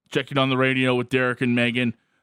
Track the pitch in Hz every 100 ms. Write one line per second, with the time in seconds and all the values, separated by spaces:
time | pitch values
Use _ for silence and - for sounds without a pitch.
0 | _ 147 131 139 135 131 131 131 131 127
1 | 123 131 127 123 127 120 120 120 123 -
2 | _ _